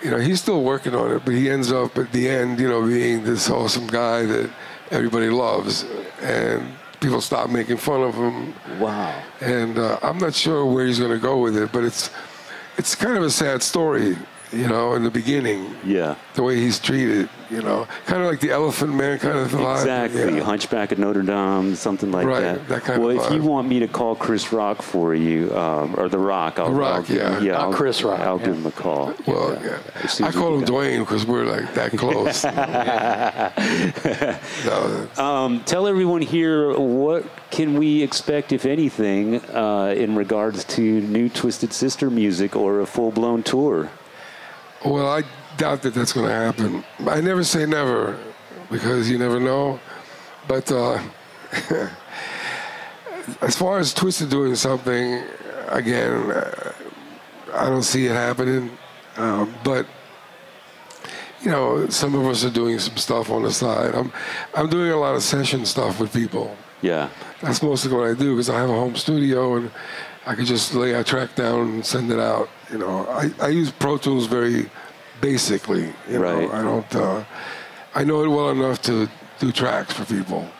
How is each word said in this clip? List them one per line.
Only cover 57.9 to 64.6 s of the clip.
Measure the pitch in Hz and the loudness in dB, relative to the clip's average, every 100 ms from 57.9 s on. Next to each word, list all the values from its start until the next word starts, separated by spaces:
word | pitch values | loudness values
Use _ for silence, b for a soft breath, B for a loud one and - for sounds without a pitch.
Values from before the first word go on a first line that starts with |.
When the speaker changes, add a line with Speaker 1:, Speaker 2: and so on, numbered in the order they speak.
| 127 127 | 2 2
Speaker 1:
it | |
happening. | 117 120 123 127 131 123 120 - - - - | 2 0 0 0 0 -2 -10 -20 -20 -18 -4
Um, | 113 104 104 120 | -2 0 -2 -2
but, | 123 131 - - - - - - - - - - - - B B B B | -2 0 -2 -10 -20 -20 -20 -20 -20 -20 -20 -20 -20 -18 B B B B
you | 240 | 0
know, | 151 127 123 - | 2 2 2 0
some | - 143 139 | 0 2 2
of | 131 | 2
us | 120 123 | 2 0
are | |
doing | 117 117 113 | 2 2 0
some | 110 113 | -2 -4
stuff | - 117 113 | -2 0 0
on | 113 | 0
the | 113 | 0
side. | 113 123 110 120 | 0 0 2 0
I'm, | 117 127 B B B B | 0 -2 B B B B
I'm | - | -2